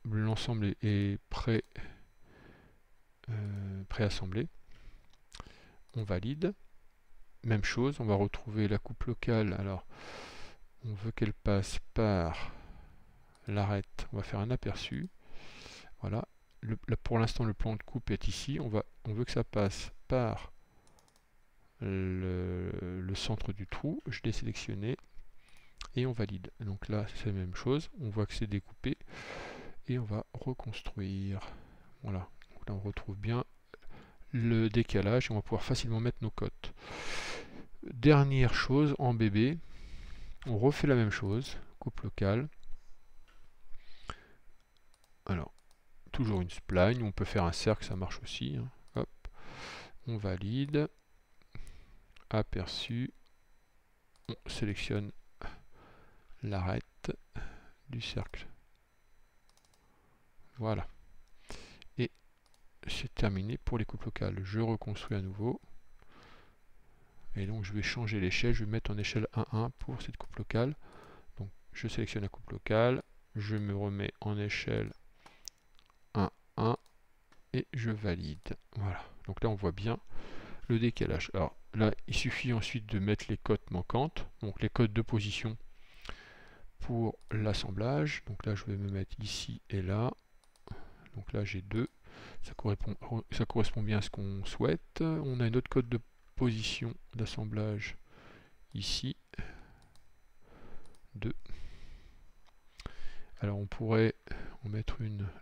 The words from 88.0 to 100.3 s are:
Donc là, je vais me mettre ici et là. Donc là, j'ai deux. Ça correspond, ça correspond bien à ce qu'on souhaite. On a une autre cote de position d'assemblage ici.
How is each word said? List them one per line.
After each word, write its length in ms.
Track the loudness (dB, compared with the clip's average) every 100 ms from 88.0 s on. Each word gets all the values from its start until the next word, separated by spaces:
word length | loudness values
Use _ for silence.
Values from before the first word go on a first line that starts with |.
| 2 -2 -6
Donc 200 | -4 -2
là, 80 |
je 100 | -2 -2
vais 100 | -2
me 120 | 0
mettre 280 | -2 -2 -4
ici 400 | -6 -6 -6 -8 -4
et 120 | -2
là. 300 | 2 2 0 -2 _ -20 -20 -20 -10 -8 -8 -12 -14 -12
Donc 160 | -4
là, 120 | -2
j'ai 180 | -2 -4
deux. 260 | -2 0 -2 -4 -18 -16 -10 -4
Ça 120 | -4
correspond, 420 | -2 0 2 0 -2 -4 -4 -2
ça 120 | 0
correspond 380 | 2 6 6 6
bien 160 | 4 2
à 40 |
ce 80 | 2
qu'on 340 | -2 -4 -2
souhaite. 560 | -2 2 2 2 -2 0
On 400 | 2 2 0 2
a 60 | 4
une 80 | 4
autre 120 | 4
cote 200 | 2 2
de 100 | 0 -4 -14 -10 2
position 580 | 2 2 0 -2 -4 -6 -8
d'assemblage 840 | -4 -2 -2 -2 0 0 0 -4 -8 -12 -20 -20 -20 -20 -20 -12
ici. 420 | -6 -2 -2 -2 -6 _ -8 -8 -10 -16 -20 -20 -20 -20 -20 -20